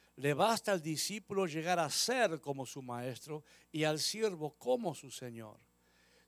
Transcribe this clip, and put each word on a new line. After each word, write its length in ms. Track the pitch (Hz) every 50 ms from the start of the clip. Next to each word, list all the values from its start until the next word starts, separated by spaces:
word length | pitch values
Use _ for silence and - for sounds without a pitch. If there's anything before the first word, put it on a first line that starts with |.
| _ _ _
Le 180 | - 131 143 147
basta 380 | 139 180 226 226 208 - 214 202
al 100 | 180 147
discípulo 640 | 160 156 135 - - 202 214 - - 208 196 190
llegar 320 | 170 147 160 156 175 180 170
a 100 | 160 139
ser 500 | - - - - 254 262 233 190 160 147 -
como 240 | 143 139 135 131
su 160 | - - 143 131
maestro 600 | 123 120 120 123 131 123 117 - 160 151 156 - - - - - _ -
y 120 | 151 156
al 140 | 151 156 156
siervo 540 | 143 - - 214 220 214 185 160 151 143 - _
como 360 | - 240 254 247 226 180 151
su 160 | - - 131
señor. 460 | 113 - 131 123 117 113 110 107 104 - _ _ _ _ _ _ _ _ _ _ _ _ _